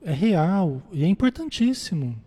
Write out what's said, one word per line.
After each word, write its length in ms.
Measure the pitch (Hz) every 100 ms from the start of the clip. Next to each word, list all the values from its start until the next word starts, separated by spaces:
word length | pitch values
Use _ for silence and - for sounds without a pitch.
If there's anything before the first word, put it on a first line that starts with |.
é 120 | -
real 680 | 135 220 180 160 196 170 135 -
e 120 | 156
é 40 | 156
importantíssimo. 1080 | 196 254 247 320 - 233 254 - 165 127 113